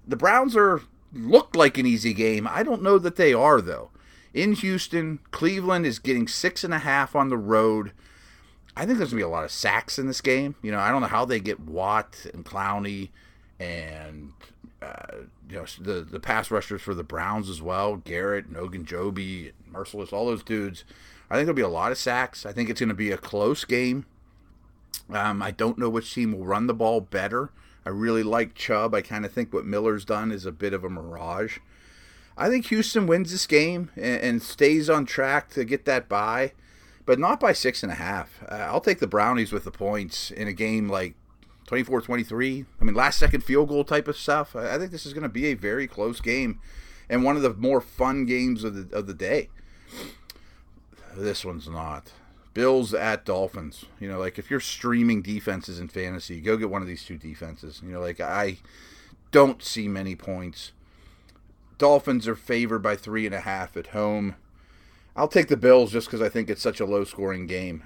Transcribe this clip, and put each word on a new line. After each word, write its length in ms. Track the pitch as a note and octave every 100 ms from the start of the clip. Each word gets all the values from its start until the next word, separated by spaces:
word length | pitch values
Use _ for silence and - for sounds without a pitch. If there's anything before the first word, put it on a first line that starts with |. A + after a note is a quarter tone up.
| -
the 100 | A#2+
Browns 400 | F3 A#3 C4+ A3+
are, 260 | G3+ E3+ - - -
look 440 | C3+ A2+ A3+ - E3
like 220 | D3 C3+
an 80 | B2+
easy 260 | A#2 A#2
game. 340 | G2+ A2 G#2+ A2
I 120 | D#3+
don't 200 | A3+ A3+
know 160 | F#3+ G3+
that 180 | F3 E3+
they 160 | E3
are, 280 | A#2+ C#3+ C#3
though. 300 | F2 C#2 A1+ - - - -
In 200 | - G3
Houston, 680 | G#3 F#3+ F#3 - E3+ D#3+ D3+ -
Cleveland 560 | - D#3+ F#3+ F#3 F3+ D#3+
is 120 | A2+
getting 300 | B2+ B2+ A#2
six 360 | - F3+ F#3
and 100 | F3+
a 40 | D#3+
half 380 | D3 C#3 C3+ D3
on 120 | C3+
the 100 | B2
road. 540 | G2+ A2 A2 A2 G#2 - - - - - - - - -
I 100 | F3
think 120 | B3
there's 120 | D#3
gonna 100 | A#2
be 40 |
a 40 | F2+
lot 160 | E2
of 60 | D2+
sacks 480 | - - G#2 - -
in 80 | C3+
this 140 | B2+
game. 340 | - C3 C#3 C#3
You 80 | A2
know, 80 | G#2
I 120 | G2
don't 100 | C3+
know 80 | A2
how 160 | G#2+
they 160 | B2+ A#2
get 200 | G2 G2+
Watt 640 | D#2 E2 F#2+ G#2+ G#2 - -
and 120 | -
Clowney 640 | D#2+ G2 G2 G2+ G2+ G2+ F#2+ - - - - -
and, 720 | F2+ E2+ D#2+ D#2 D#2 D2+ D2 - - - - -
uh, 440 | - - - - B1 - C#2
you 60 | F2+
know, 100 | E2 -
the, 220 | F#2 F#2
the 200 | E2 F#2
pass 300 | - A2 G#2+
rushers 300 | G#2+ - G2+
for 140 | -
the 100 | F2+
Browns 460 | D#2+ - F2 G#2+ F#2+
as 100 | E2+
well, 360 | D#2+ F#2 G2+ G2+
Garrett 500 | D#2+ F2 G2 G2+ D#2
and 100 | D#2+
Ogunjobi, 960 | F#2 F#2 D#2 F2 G2 F#2+ F#2+ F#2 D2+ - -
Mercilus, 440 | F#2 G2 G#2 F#2
all 120 | G2+ A#2+
those 160 | A2+
dudes. 420 | - A2 G2+ F2 - - - - _
I 60 |
think 120 | B2 D#3
there'll 80 |
be 80 | C#3+
a 60 | G2+
lot 240 | E2 G2+
of 60 | B2+
sacks. 480 | - B2 B2+ - G#2
I 60 |
think 180 | A2 A2+
it's 100 | A#2
gonna 140 | A#2
be 160 | G2 G#2+
a 80 | F#2+
close 460 | - G#2 G#2 D3
game. 420 | - B2 B2+ C3 C#3 - - _ _ - - - - - -
Um, 320 | G#2 G#2 G2+
I 80 | G2
don't 280 | G#2 A2+ A#2
know 120 | A#2+
which 240 | A2+ A2+
team 180 | - A#2
will 140 | G2+ F#2
run 200 | G2+ A#2+
the 80 |
ball 260 | A#2 A2+ A2+
better. 500 | F#2+ F#2+ G2 A#2 C#3+ - - -
I 60 | -
really 320 | G2 A2+ A2+
like 320 | A2 A#2 A#2
Chubb. 400 | - - G#2+ A2+
I 80 | G#2+
kinda 260 | - G#2+ G2+
think 240 | B2 A2+
what 140 | G2+ -
Miller's 380 | G2+ A2 G#2+
done 280 | G2 G#2+ A2
is 140 | G#2 F#2
a 60 |
bit 200 | D#2+ G2+
of 120 | F#2+
a 40 | F2+
mirage. 720 | F2+ E2 E2 E2+ F2+ A2 - - - - - - - - -
I 120 | F#3+
think 180 | B3+ A#3
Houston 400 | A3 G#3+ A3+ F#3+
wins 240 | E3+ F3
this 160 | F3+ -
game 440 | D3 D#3 F3 E3+
and, 280 | - A#2 B2
and 200 | B2 A#2
stays 460 | - - C#3+ D#3 D3+
on 160 | D3+
track 460 | C#3 - C3+ C#3+ -
to 140 | -
get 200 | A#2 C#3
that 240 | - C3 -
bye, 440 | G2+ G#2 A#2 C3+ - - - - -
but 140 | - B2+
not 200 | E3+ A#3
by 140 | A3
six 300 | - C3 -
and 100 | F#2+
a 40 | E2
half. 460 | F2+ G2 E2 - -
Uh, 40 |
I'll 260 | G#2+ E2 G2+
take 200 | - F#3
the 60 | G#2
Brownies 460 | G#2 G#2+ B2 A2
with 120 | G#2
the 60 | F#2
points 600 | - G2+ G#2 F#2 - -
in 180 | G2 G#2+
a 40 |
game 360 | F#2+ A2 A2 G#2
like 260 | G2 F#2 D#2 - - - - -
twenty-four 340 | B2 A#2+ B2+
twenty-three. 640 | - A#2+ A2+ A2 C3 C3 - -
I 40 |
mean, 120 | A2 G#2+
last 240 | C3+ -
second 240 | C#3+ C#3+
field 240 | - C3+ D3
goal 160 | D3
type 240 | C#3+ D3+ -
of 80 | -
stuff. 400 | - D3 D3 A#2+
I, 180 | A2+
I 40 | C3+
think 120 | F#3
this 160 | E3+ C#3+
is 60 |
gonna 160 | C#3+ D3+
be 180 | G#2+ D3
a 80 |
very 320 | A#2+ G2+ A#2 C3+
close 340 | - G#2+ A#2+
game 400 | A#2 B2 C3 - - - - - -
and 140 | A#2+
one 140 | B2+ D3
of 60 |
the 120 | C3+
more 260 | G2+ B2 C3+
fun 460 | - - C3 C#3 B2
games 380 | B2+ B2+ A#2
of 100 | A2
the, 220 | G2 F#2 G2+
of 100 | G2
the 80 |
day. 340 | F2+ F#2+ C#3+ - - - - - - - - - - - - - - - - - F#2
This 280 | G2+ F#2+
one's 240 | F#2 E2+ C#2+
not. 440 | E2 D#2+ D2 - - - - -
Bills 400 | - B2+ C3 A#2
at 300 | G2+ G#2+ G#2+
Dolphins. 600 | - F#2 F#2+ F#2+ D#2+ - - -
You 100 | G2
know, 100 | F#2+
like, 180 | F#2 -
if 100 | -
you're 120 | C3+
streaming 640 | - - B2 A#2+ A#2 A2
defenses 580 | F#2 G#2 G#2 F#2+ F2 F2
in 80 | F2
fantasy, 520 | G2 F#2 F#2 - F2
go 160 | E2+ A2
get 140 | G#2+
one 120 | G2
of 60 | F#2
these 160 | E2+
two 140 | - E2+
defenses. 640 | D#2 D2+ D#2+ D#2+ D#2+ D2+
You 60 | F2+
know, 100 | F2+
like, 200 | F2 F2
I 380 | E2 F#2+ G2+ F#2 - - - - - - -
don't 280 | D3 C#3 B2
see 280 | - A#2 G#2
many 260 | G2 F#2+
points. 560 | F2+ - F#2 F2+ D#2 - - - - - - - - - - - -
Dolphins 500 | C#3+ C#3+ C#3+ B2+ A2
are 80 | A2
favored 440 | - A#2+ A#2+ A2+
by 140 | G#2
three 320 | G2+ - A2 G#2+
and 80 |
a 60 | F#2+
half 360 | F#2+ G2 F#2 E2+
at 120 | E2
home. 480 | G#2 G#2 G#2+ G2+ - - - - - - - - -
I'll 120 | D3+
take 200 | F#3 D#3+
the 80 | C3+
Bills 340 | A#2+ B2+ A#2
just 180 | A2+ -
'cause 140 | A#2
I 60 | G#2+
think 200 | A#2 G#2+
it's 140 | G2+
such 160 | A#2+ G#2
a 80 | G2
low-scoring 600 | G2+ G2 - G2 F#2+ F2
game. 340 | F2+ F#2 D#2+